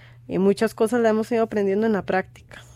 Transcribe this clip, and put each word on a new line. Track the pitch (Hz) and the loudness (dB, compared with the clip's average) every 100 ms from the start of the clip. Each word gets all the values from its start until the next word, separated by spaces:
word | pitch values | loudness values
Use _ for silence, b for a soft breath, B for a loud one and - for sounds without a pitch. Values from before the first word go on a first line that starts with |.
| b b - | b b -6
y | 175 | 0
muchas | 196 202 220 | 2 2 -2
cosas | - 220 240 | 0 0 2
las | 226 | 2
hemos | 220 220 | 2 0
ido | 233 | 0
aprendiendo | 226 214 196 202 226 | 0 0 0 0 0
en | |
la | 196 | 0
práctica. | - 185 - - - - - | -2 -4 -4 -16 -20 -20 -20